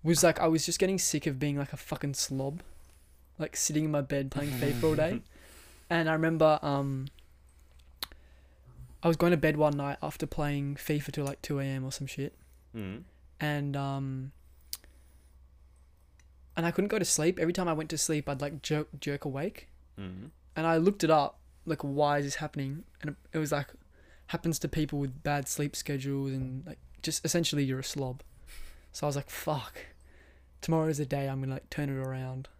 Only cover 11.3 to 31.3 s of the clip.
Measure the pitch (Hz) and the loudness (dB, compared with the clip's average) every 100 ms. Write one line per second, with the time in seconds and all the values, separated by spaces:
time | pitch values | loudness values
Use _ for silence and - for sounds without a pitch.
11.3 | 143 - 143 135 135 131 - 139 - 139 | -6 -4 -2 -2 -4 -6 -6 -8 -6 -6
12.3 | - - - - 117 98 107 180 - - | -8 -20 -20 -14 -8 -8 -8 -14 -20 -20
13.3 | - 151 147 143 139 139 139 135 131 131 | -4 -2 0 -2 -2 -2 -2 -4 -6 -8
14.3 | - - - - - - - - - - | -14 -20 -20 -14 -14 -14 -20 -20 -20 -20
15.3 | - - - - - - - - - - | -20 -20 -20 -20 -20 -20 -20 -20 -20 -20
16.3 | - - - 170 170 202 220 170 - 160 | -20 -10 -2 0 2 0 2 2 4 4
17.3 | 180 165 175 175 156 156 156 - 151 147 | 4 0 2 0 0 -2 -2 0 0 0
18.3 | 135 143 147 - 151 151 143 - 143 151 | -4 -4 -6 -2 -2 -2 -6 -4 -4 -4
19.3 | 135 175 - - - - - 98 92 131 | -4 -4 -6 -20 -20 -20 -12 -10 -10 -14
20.3 | - - - 165 165 175 202 160 156 139 | -18 -10 -2 4 6 4 4 6 6 4
21.3 | - - - - 151 143 139 147 143 143 | -4 -20 -14 -6 -4 -2 2 4 4 0
22.3 | - 151 - 135 147 - - 151 139 - | -4 -6 -6 -6 -8 -12 -10 -10 -10 -6
23.3 | 160 156 143 139 - - - - - - | -4 0 -2 -2 -12 -20 -20 -20 -20 -6
24.3 | 160 165 156 147 - 151 147 139 131 156 | -2 0 0 -2 0 0 0 -2 -2 -2
25.3 | 147 139 - 147 - - 143 135 139 139 | 0 -2 -2 -2 -2 -4 -4 -2 -2 -2
26.3 | 135 131 131 170 - - - - - 160 | -2 -4 -6 -10 -14 -18 -8 -4 -2 2
27.3 | 170 165 143 135 131 - - 131 127 - | 2 2 2 0 0 -4 -4 -6 -6 -14
28.3 | - - - - - - - 147 143 - | -20 -18 -12 -12 -14 -16 -4 -2 -2 -6
29.3 | - - 147 - - - - - - - | -6 -2 -2 -4 -14 -16 -20 -20 -20 -20
30.3 | - - - - 160 160 147 139 143 139 | -20 -20 -10 0 2 4 0 0 0 0